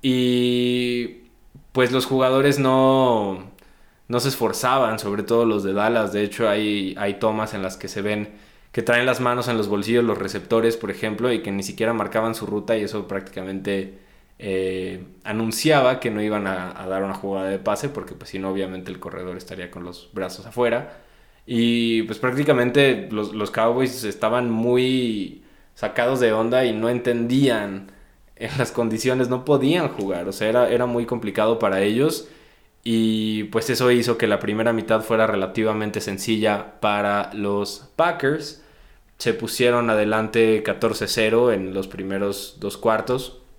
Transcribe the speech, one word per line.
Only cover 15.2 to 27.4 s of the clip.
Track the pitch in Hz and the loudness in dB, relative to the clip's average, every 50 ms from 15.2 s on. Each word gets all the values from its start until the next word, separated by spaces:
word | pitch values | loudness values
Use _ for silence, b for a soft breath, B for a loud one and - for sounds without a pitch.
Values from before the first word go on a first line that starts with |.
| _ | _
anunciaba | 107 107 110 113 113 110 - - 156 156 143 131 127 127 127 | -6 -4 -2 -2 -2 -4 0 2 4 4 6 6 4 2 2
que | - 120 | -2 -4
no | 107 107 | -2 -2
iban | 104 107 107 104 101 | -2 0 -2 -2 -2
a, | 98 95 92 90 90 87 - 95 | -2 -4 -4 -6 -8 -10 -10 -8
a | 92 | -4
dar | 95 95 98 | -4 -2 -2
una | 98 95 | -4 -4
jugada | - - 98 98 95 95 95 | -6 -6 -4 -4 -4 -2 -4
de | 98 95 | -4 -2
pase, | 98 107 104 98 - 143 | -2 -2 -2 -2 -4 -6
porque, | - 110 92 - - | -6 -8 -10 -10 -14
pues, | - - - | -18 -18 -12
si | - 98 | -10 -8
no, | 95 95 | -6 -4
obviamente | 95 98 98 92 92 92 90 92 | -4 -4 -4 -6 -8 -10 -10 -12
el | 92 90 | -12 -12
corredor | - 90 87 90 90 92 90 92 | -12 -12 -12 -10 -10 -10 -10 -12
estaría | - - 92 92 90 87 | -12 -14 -14 -14 -14 -14
con | - 92 87 | -12 -14 -14
los | 87 87 - - - - | -14 -14 -16 -20 -12 -8
brazos | 101 95 90 90 - - | -6 -6 -6 -8 -12 -16
afuera. | - - 123 120 120 113 120 139 B B B B B B B B B B B B | -12 -2 0 2 2 2 0 -2 B B B B B B B B B B B B
Y, | - 127 117 117 117 117 120 117 117 113 113 110 | -4 0 2 2 4 4 2 2 2 2 2 0
pues, | 113 110 - | -2 -4 -2
prácticamente | - 127 123 135 147 139 147 127 123 123 123 143 139 135 123 104 98 - | -2 -2 0 0 2 4 4 4 4 2 4 4 4 4 4 2 -2 -6
los, | 107 107 104 101 95 | -4 -4 -4 -4 -4
los | 107 104 98 | -4 -4 -4
Cowboys | - - 110 117 120 127 131 127 127 - 110 | 0 2 2 2 4 2 0 0 -2 -4 -6
estaban | 104 95 - - 110 117 123 123 120 | -6 -4 -2 -2 0 0 0 0 0
muy | 113 113 113 120 123 123 127 127 131 131 123 117 110 104 95 - - - b b b b b b b | 0 0 0 2 2 2 2 2 2 0 0 0 -2 -4 -6 -8 -10 -18 b b b b b b b
sacados | - - 107 - - 120 123 135 127 | -6 -6 -4 0 0 0 2 2 4
de | 123 113 107 | 4 4 4
onda | 110 110 117 123 127 131 | 4 2 2 4 4 4
y | 120 110 | 4 2
no | 107 110 117 | 0 0 0
entendían | 123 123 120 127 120 117 117 117 127 135 | 0 0 0 0 0 0 0 0 2 4